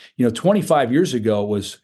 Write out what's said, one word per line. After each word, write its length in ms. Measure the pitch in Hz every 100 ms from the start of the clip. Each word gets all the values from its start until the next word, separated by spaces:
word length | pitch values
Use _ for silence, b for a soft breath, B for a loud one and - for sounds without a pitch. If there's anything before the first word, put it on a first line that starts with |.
| B -
You 80 |
know, 60 | 120
twenty-five 600 | 113 175 208 - 151 120
years 220 | 139 185
ago 300 | 123 107 104
was, 360 | 104 104 95 -